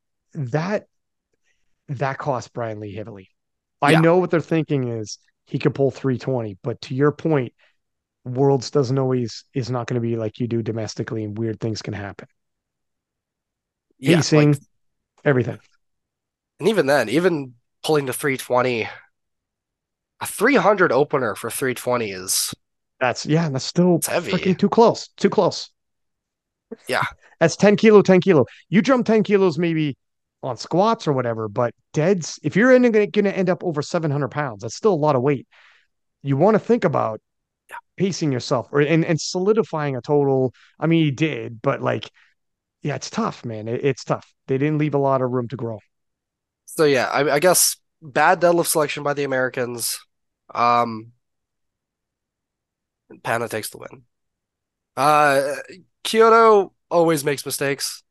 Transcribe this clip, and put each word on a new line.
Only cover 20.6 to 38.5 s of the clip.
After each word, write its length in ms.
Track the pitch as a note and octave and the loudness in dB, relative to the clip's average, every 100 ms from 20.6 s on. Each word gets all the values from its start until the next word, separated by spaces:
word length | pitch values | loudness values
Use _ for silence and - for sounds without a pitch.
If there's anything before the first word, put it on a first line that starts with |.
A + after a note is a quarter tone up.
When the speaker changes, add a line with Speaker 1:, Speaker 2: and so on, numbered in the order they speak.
| F3 G#3+ E3+ | 2 2 2
Speaker 2:
opener 420 | B2 C#3+ C#3+ A#2+ | 2 0 -2 -4
for 160 | F#2+ A#2 | -6 -10
three 240 | - C3 | -6 -6
twenty 360 | A#2+ - B2 A2 | -4 -4 -4 -4
is 440 | F#2+ F#2+ - - - _ _ _ _ | -8 -6 -4 -4 -8 _ _ _ _
Speaker 1:
That's, 240 | B2+ A2+ | -2 -2
yeah, 240 | - D#3 E3 | -2 -2 0
that's 160 | C3 | -4
still 320 | - - F3+ E3 | -4 2 2 2
Speaker 2:
It's 100 | - | 0
heavy. 260 | D3+ D3+ | -4 -2
Speaker 1:
freaking 260 | F#3 - F#3 | -2 -2 0
too 100 | G3+ | 2
close, 400 | - A3+ - - - | 4 4 2 -6 -2
too 140 | - | 0
close. 400 | - E3+ - - _ _ _ _ _ _ _ _ _ _ - - | 2 0 -2 -10 _ _ _ _ _ _ _ _ _ _ -18 -6
Speaker 2:
Yeah. 180 | A#2+ - - _ _ | -4 -4 -8 _ _
Speaker 1:
That's 160 | E3 - | 0 4
ten 200 | G3 G#3 | 4 6
kilo, 260 | A3 G#3 | 8 8
ten 180 | F3 F#3 | 8 4
kilo. 240 | F#3 D#3+ A#2+ - _ | 6 4 2 -4 _
You 140 | F3 | 0
jump 240 | A3 B3+ A3 | 4 2 2
ten 160 | A3 | 2
kilos 360 | G3 G3+ F#3+ D3 | 2 2 2 0
maybe 380 | F3 D#3+ D3+ B2 _ _ _ _ | -2 -2 -4 -6 _ _ _ _
on 140 | C3+ A#2 | -10 -10
squats 520 | - E3 G#3+ A3+ - | -2 2 2 0 0
or 40 | |
whatever, 360 | C3+ A#2+ A2+ A2 | 0 -2 -4 -4
but 260 | G#2 A#2+ - _ | -2 -4 -4 _
deads, 460 | - D#3+ G3+ D3 - | -2 0 0 -2 -8
if 120 | D3+ | -2
you're 180 | F3+ B3+ | 2 6
in, 100 | B3+ | 6
gonna, 240 | B3 G#3+ G#3 | 6 4 2
gonna 240 | G#3 G3+ | 0 0
end 180 | F#3 F#3 | 0 -2
up 140 | E3+ | -2
over 180 | F3 D3+ | -2 -4
seven 280 | C3+ F3 D#3+ | -4 -4 -2
hundred 200 | C#3+ C3 | -2 -4
pounds, 320 | D3 D3 G#2 | -4 -6 -8
that's 140 | A2+ - | -12 -2
still 160 | A3 | 0
a 20 | |
lot 220 | F3 D3+ C3+ | 2 2 2
of 60 | |
weight. 260 | C3 C#3 - _ _ _ _ _ _ _ | 2 -2 -6 _ _ _ _ _ _ _
You 140 | C#3 C3+ | -4 2
wanna 220 | F#3 A3 | 4 4
think 260 | - A#3 | 2 0
about 360 | F#3 B2+ A2+ A2 - _ _ _ _ | 2 0 -2 -6 -14 _ _ _ _
Speaker 2:
Yeah. 80 | - - - | -20 -18 -4
Speaker 1:
pacing 340 | G3 - D#3 | -4 -2 -2
yourself 380 | B2+ - | -2 -2